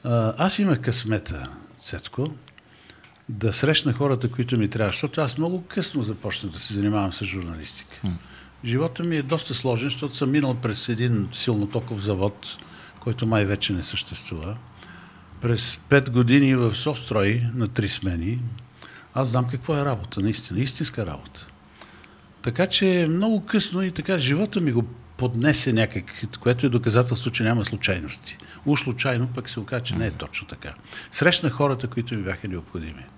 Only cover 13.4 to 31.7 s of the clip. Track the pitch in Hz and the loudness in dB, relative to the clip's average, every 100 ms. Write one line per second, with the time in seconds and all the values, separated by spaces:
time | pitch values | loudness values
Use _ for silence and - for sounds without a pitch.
13.4 | 98 101 - 92 - 101 - 90 - 82 | 2 0 0 -2 -2 -6 -6 -10 -8 -8
14.4 | 80 110 - - - - - - - - | -6 -8 -12 -20 -20 -20 -20 -20 -20 -4
15.4 | 120 113 - - - 143 131 123 120 139 | 0 2 2 0 6 6 6 4 6 8
16.4 | 135 131 117 107 151 135 - 107 98 117 | 8 6 4 2 -2 -4 0 2 4 2
17.4 | 120 123 107 - 101 - 95 85 90 120 | 0 0 0 0 0 0 -2 -2 -2 -2
18.4 | 120 - - - - - - 127 131 127 | -4 -8 -16 -20 -20 -20 -6 -2 0 2
19.4 | 123 131 - 151 143 110 - - 101 107 | 0 -4 -2 0 0 -2 -4 0 0 0
20.4 | - 90 131 - 160 - 92 71 67 - | -4 -2 -2 -2 -6 -4 -6 -6 -14 -18
21.4 | - - - - - - - - - - | -18 -20 -20 -20 -20 -20 -20 -20 -20 -8
22.4 | 120 123 185 - 190 180 160 170 214 214 | -4 0 2 4 4 4 4 2 2 2
23.4 | - 214 - 180 185 175 - 185 131 147 | 2 0 2 0 -2 -2 -2 0 2 2
24.4 | 214 190 160 120 113 - - - 123 120 | 2 2 2 2 0 -8 -18 -4 -2 2
25.4 | 143 - 139 110 110 - - - 117 - | 4 4 4 4 2 0 -10 -10 -10 0
26.4 | 120 123 139 117 117 113 123 117 120 - | 2 4 4 4 4 4 4 0 -2 0
27.4 | 113 117 101 104 - 90 76 - - - | 2 2 0 -2 -2 -2 -4 -8 -10 -12
28.4 | - - 143 143 - 120 139 120 123 123 | -18 -4 0 2 0 -2 0 0 -2 -4
29.4 | - - 101 123 120 - 113 80 - - | -8 -8 -4 -4 -2 -2 -2 -4 -10 -10
30.4 | - - - - - - - - 160 170 | -12 -14 -14 -14 -16 -16 -6 2 4 4
31.4 | 156 123 143 | 0 2 2